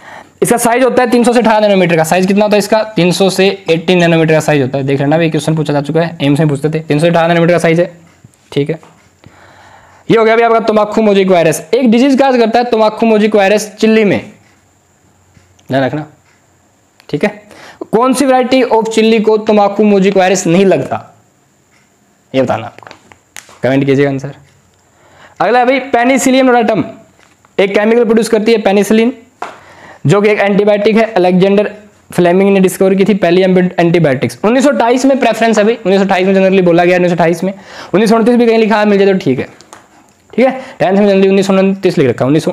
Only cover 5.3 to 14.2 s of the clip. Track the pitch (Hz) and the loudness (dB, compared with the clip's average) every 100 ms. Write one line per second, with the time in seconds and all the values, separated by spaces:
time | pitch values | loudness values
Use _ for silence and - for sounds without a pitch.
5.3 | 156 156 160 147 147 143 160 170 165 143 | -2 -4 -4 -2 -4 -2 -2 -4 -4 -2
6.3 | 143 156 139 151 160 160 147 170 170 165 | 0 0 -2 -4 -6 -4 -2 0 0 0
7.3 | 170 170 170 170 165 180 - _ _ - | 0 0 0 0 0 -2 -8 _ _ -20
8.3 | _ _ 143 143 160 - _ _ _ - | _ _ -6 -6 -8 -14 _ _ _ -20
9.3 | - - - - - - _ - 226 220 | -20 -20 -20 -20 -20 -20 _ -2 0 2
10.3 | 226 233 226 220 214 208 226 214 196 190 | 2 2 0 0 -2 -2 0 0 0 2
11.3 | 175 160 151 - 240 254 233 277 262 277 | 2 2 -2 -4 -2 2 2 2 2 2
12.3 | 254 226 240 240 220 214 214 226 214 214 | 0 0 0 0 0 0 0 0 2 2
13.3 | 214 190 208 202 - 220 220 202 117 | 0 2 0 -4 -2 0 2 0 -2